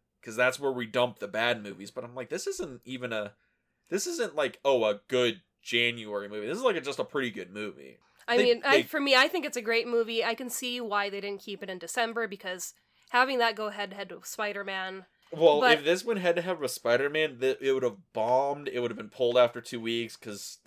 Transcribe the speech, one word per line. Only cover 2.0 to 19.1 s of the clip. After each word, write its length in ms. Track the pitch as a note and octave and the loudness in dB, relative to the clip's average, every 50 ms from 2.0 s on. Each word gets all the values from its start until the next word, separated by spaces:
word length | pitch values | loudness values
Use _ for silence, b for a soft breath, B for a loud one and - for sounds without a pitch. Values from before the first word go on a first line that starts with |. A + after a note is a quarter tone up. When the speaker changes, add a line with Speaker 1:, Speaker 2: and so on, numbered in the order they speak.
| A#2 | -14
Speaker 1:
I'm 120 | A#2+ A#2+ | -12 -12
like, 140 | C3 A#2+ - | -12 -10 -8
"This 180 | D3+ F#3+ - G4 | -8 -6 -6 -6
isn't 340 | G4 - G3+ D3+ B2+ A#2 - | -6 -6 -8 -10 -12 -16 -14
even 280 | B2 C3 B2 B2 A#2 A2+ | -14 -10 -8 -6 -6 -4
a, 220 | G#2+ G#2 G#2 - _ _ _ _ _ _ _ _ _ _ _ | -4 -6 -6 -10 _ _ _ _ _ _ _ _ _ _ _
this 180 | E3 G3+ - F4+ | -4 -4 -2 -4
isn't 280 | E4+ E4 A#3 F#3+ C#3+ | -4 -4 -4 -4 -2
like, 240 | D3+ C#3+ B2+ - - - | -2 -2 -2 -4 -2 2
oh, 180 | C#3 C3+ B2 A2+ | 2 4 4 4
a 160 | G#2+ G#2 G2+ - - | 2 0 -2 -4 -2
good 340 | C3 B2+ B2 A#2 G#2+ F#2 _ _ _ _ | 0 2 2 2 0 -2 _ _ _ _
January 640 | _ - A#2+ A#2 A#2+ A#2+ A#2+ A#2 A2 G#2+ G#2 G2+ G2+ G2+ | _ -2 0 2 2 2 0 -4 -8 -8 -6 -6 -6 -6
movie. 200 | G#2 G#2+ G#2+ A#2 | -8 -8 -6 -6
This 100 | D#3+ A3 | -6 0
is, 60 | C4 | 0
like, 120 | B3 G3 | 0 0
a, 60 | D#3+ | 0
just 180 | B2+ C#3 C3+ - | -4 -6 -6 -6
a 60 | B2 | -6
pretty 260 | - - C#3+ C3 A#2+ | -4 -4 -4 -4 -4
good 200 | G2 G#2+ F2+ F2 | -6 -8 -12 -10
movie." 460 | F#2+ G#2 G#2+ G2+ C#2+ C#2 C#2 C2 A#1+ _ b b b b b - | -8 -8 -8 -8 -10 -12 -18 -20 -20 _ b b b b b 0
Speaker 2:
I 100 | A#3 B3 | 2 4
Speaker 1:
They, 60 | B3+ | 4
Speaker 2:
mean, 180 | B3 A#3 A#3 - | 4 2 2 4
I, 120 | A#3+ C#4 D4+ | 4 4 4
Speaker 1:
they 60 | - | 4
Speaker 2:
for 160 | - - D4+ | 2 -2 -2
me, 140 | C#4 C#4 C4 | 2 4 6
I 120 | B3+ C4+ D4+ | 6 6 4
think 180 | D4+ F4 C4+ | 2 -2 -4
it's 120 | D4 - B3 | -4 -6 -6
a 40 | |
great 260 | G#3+ A3 A3+ A#3 B3+ A#3+ | -4 0 0 0 0 0
movie. 360 | A#3+ A#3 A3+ A3 A#3 A3+ - | 0 0 0 0 -2 -2 -2
I 100 | A#3 A3+ | -2 -2
can 160 | - C4 A#3+ | -4 -6 -8
see 300 | - - C4 B3 B3 B3 | -8 -6 -6 -6 -6 -6
why 280 | A#3+ G#3+ G#3 G3+ G3+ G3+ | -4 -2 -2 -2 -2 -2
they 100 | G3 G3+ | -4 -8
didn't 200 | G3 G3+ G3+ G3 | -8 -8 -10 -10
keep 200 | - G#3+ G3 F#3 | -10 -12 -12 -12
it 80 | G3+ F#3+ | -10 -10
in 80 | F#3 F3+ | -10 -10
December, 500 | E3+ E3+ - B3+ A3+ A3+ A3+ A#3 A3+ G3+ | -10 -6 -4 -2 -2 -2 -2 -4 -6 -6
because 460 | G3+ F#3+ - F#3+ F3+ F3+ - - - b b b b b b b | -8 -10 -10 -10 -10 -8 -10 -12 -14 b b b b b b b
having 280 | - B3 C4 C4 C4+ B3 | 2 2 4 4 4 2
that 160 | A#3 A#3 A3 | 2 2 2
go 140 | G#3 G#3+ G#3 | 0 -6 -6
head-to-head 420 | G3+ G#3 G3+ F#3+ G3+ G3+ G3 F#3 | -6 -6 -8 -8 -8 -10 -12 -12
with 140 | F3+ D#3 - | -12 -14 -14
Spider-Man 800 | - - - G#3+ G#3 G3+ G3+ G3 G3 F#3+ F#3+ F#3 F#3+ F#3+ F#3+ F#3 _ _ _ _ _ E3 | -12 -8 -6 -4 -4 -4 -6 -8 -6 -6 -6 -6 -8 -10 -12 -16 _ _ _ _ _ 0
Speaker 1:
Well, 260 | D3+ E3 E3 D3 D3 | 6 8 8 8 8
Speaker 2:
but 200 | C#3+ D3 C#3+ D3 | 8 6 6 6
Speaker 1:
if 40 | C#3 | 4
this 220 | D#3 F3 F#3+ - | 2 2 2 0
went 160 | A#3 A3+ G3 | -2 -2 2
head-to-head 380 | F3+ F3 E3+ F3 E3+ F#3 F3+ D3+ | 2 2 2 2 0 -2 -4 -2
with 120 | C#3+ B2 | -2 -4
Spider-Man, 680 | - - - A#2 A#2+ B2 C#3 C#3+ D3 D#3 D#3 D3 C3 A#2 | -4 -2 2 2 4 4 4 2 0 0 0 0 -2 0
th-, 180 | B2+ C3 C3 - | 0 0 0 2
it 140 | C3 C3+ C3+ | 2 2 2
would 100 | C3 B2+ | 2 2
have 300 | A#2+ G#2 G2 - _ _ | 0 -2 -4 -12 _ _
bombed. 560 | A2+ G#2+ A#2 B2+ C3 C#3 C#3 C#3+ D3 C#3+ C#3 | -2 2 4 4 4 4 2 -2 -4 -6 -6
It 100 | - B2 | -4 -2
would 120 | A#2+ A#2 | -2 -2
have 60 | A2 - | -4 -6
been 120 | G#2+ | -10
pulled 280 | G#2 | -14